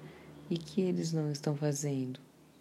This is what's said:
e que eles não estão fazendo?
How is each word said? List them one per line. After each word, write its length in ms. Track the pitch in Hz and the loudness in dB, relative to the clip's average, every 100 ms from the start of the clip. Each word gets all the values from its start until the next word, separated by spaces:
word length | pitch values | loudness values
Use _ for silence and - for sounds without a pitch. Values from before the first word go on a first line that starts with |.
| - - - - - | -8 -16 -18 -10 -4
e 80 | 170 | -4
que 240 | - - | -2 2
eles 320 | 185 175 165 | 4 4 2
não 180 | 160 151 | 2 0
estão 240 | 147 156 147 | 0 0 2
fazendo? 640 | 151 143 147 135 127 127 - - - - | 2 2 0 0 -2 -6 -12 -20 -20 -20